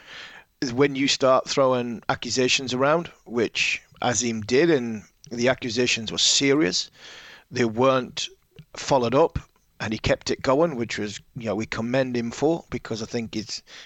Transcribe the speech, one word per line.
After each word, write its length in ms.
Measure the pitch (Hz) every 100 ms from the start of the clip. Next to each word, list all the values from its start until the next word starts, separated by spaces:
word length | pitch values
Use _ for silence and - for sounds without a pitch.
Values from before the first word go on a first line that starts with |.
| - - - - - _
is 120 | 139
when 220 | 120 143 135
you 120 | 139
start 400 | - 131 131 -
throwing 540 | - 131 127 120 113 -
accusations 640 | 131 123 113 127 - 131
around, 380 | 127 139 165 170 - -
which 560 | 120 107 - - - - _
Azim 400 | 123 117 120 113
did, 280 | 104 123 170
and 340 | 147 117 110 - _ -
the 180 | 120 123
accusations 640 | 127 127 110 123 - 107
were 60 | 85
serious. 720 | - - 139 139 175 185 - - - - - - _
They 140 | 120 117
weren't 640 | 110 131 131 120 - - - _ - - -
followed 400 | - 139 120 135
up, 240 | 165 - - _ _ -
and 140 | 98
he 60 | 110
kept 320 | - 135 -
it 100 | 110
going, 340 | 135 135 170 127
which 220 | 113 -
was, 240 | 104 101 - -
you 100 | 113
know, 100 | 101
we 100 | 110
commend 500 | - 117 131 131 123
him 140 | 117
for, 320 | - 147 165 -
because 340 | 123 - 110
I 20 | 110
think 300 | 120 113 107
it 260 | 107 - - -